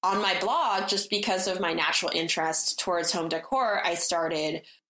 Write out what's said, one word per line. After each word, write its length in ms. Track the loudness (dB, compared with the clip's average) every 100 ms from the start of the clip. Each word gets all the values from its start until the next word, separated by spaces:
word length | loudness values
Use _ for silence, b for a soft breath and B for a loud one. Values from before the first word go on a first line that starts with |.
on 180 | 2 2
my 180 | 0 0
blog, 480 | 0 2 2 0 0
just 220 | -2 0
because 380 | -2 0 0 0
of 120 | 0
my 140 | -2
natural 380 | 0 0 0 0
interest 680 | -2 -2 0 0 2 0 0
towards 320 | 0 0 2
home 160 | 0 0
decor, 520 | -4 -2 0 0 0
I 120 | 0 0
started, 640 | 0 0 0 0 -2 -4 B B _